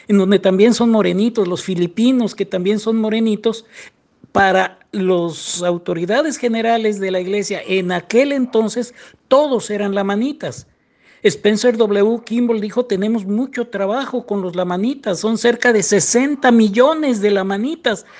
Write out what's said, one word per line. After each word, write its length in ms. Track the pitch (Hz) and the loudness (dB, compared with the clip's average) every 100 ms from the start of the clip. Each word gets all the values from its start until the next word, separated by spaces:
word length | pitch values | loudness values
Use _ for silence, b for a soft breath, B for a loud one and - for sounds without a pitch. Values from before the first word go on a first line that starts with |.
| B | B
en 120 | 202 | 2
donde 200 | 190 202 | 4 4
también 340 | 196 190 220 | 4 4 4
son 180 | 226 233 | 4 4
morenitos, 580 | 220 185 180 226 226 185 | 2 2 0 0 0 -2
los 160 | 175 | -4
filipinos, 720 | - 180 175 175 240 262 214 - | -4 -2 -2 0 2 2 0 -4
que 100 | 190 | -6
también 320 | 185 180 214 | -2 -2 -2
son 180 | 214 226 | 0 -2
morenitos, 680 | 220 220 226 208 226 220 B B B _ _ _ - | 0 0 0 0 -2 -4 B B B _ _ _ -4
para 460 | 196 196 190 185 - _ | 2 2 2 0 -6 _
las 680 | 208 185 180 170 151 - - | -4 0 0 -2 -6 -10 -4
autoridades 760 | 175 175 175 170 175 233 311 240 | -2 -4 -4 -6 -2 0 0 -2
generales 640 | 247 226 226 233 214 202 | -2 -2 0 0 0 -2
de 100 | 190 | -2
la 100 | 185 | -4
iglesia 400 | 180 202 196 190 - | -2 -4 -4 -6 -2
en 240 | 190 180 | -2 0
aquel 420 | 180 - 226 285 | -4 0 2 2
entonces, 600 | 277 254 226 220 240 233 B B B _ | 0 0 0 0 -4 -8 B B B _
todos 440 | 269 302 247 - | 2 4 0 -2
eran 240 | 208 202 | -4 -2
lamanitas. 720 | 196 196 202 254 294 156 - - b b b b b | -2 -2 -2 -4 -6 -10 -10 -18 b b b b b
Spencer 520 | 208 - 208 214 247 226 | 0 2 0 2 2 2
W. 440 | 214 202 208 233 | 0 2 2 0
Kimball 360 | 233 226 240 226 | -4 -2 0 -2
dijo, 260 | 208 240 247 | -2 -4 -4
"Tenemos 380 | 190 208 226 | -2 -2 -2
mucho 420 | 190 208 269 247 233 | -2 -4 -4 -6 -8
trabajo 600 | 202 196 233 269 254 247 | -4 -4 -4 -4 -8 -4
con 140 | 202 | -4
los 140 | 185 | -4
lamanitas, 640 | 175 180 180 226 285 - 170 | -4 -4 -2 -4 -4 -6 -4
son 180 | 214 226 | -2 0
cerca 340 | 240 233 247 | 0 2 2
de 100 | 220 | 2
sesenta 720 | 170 202 - 240 269 285 254 | 2 2 2 0 0 0 4
millones 680 | 233 214 196 262 320 302 226 | 6 4 4 2 2 -2 0
de 120 | 202 | 0
lamanitas 760 | 202 190 196 247 330 247 208 B | 0 0 -4 -4 -4 -4 -4 B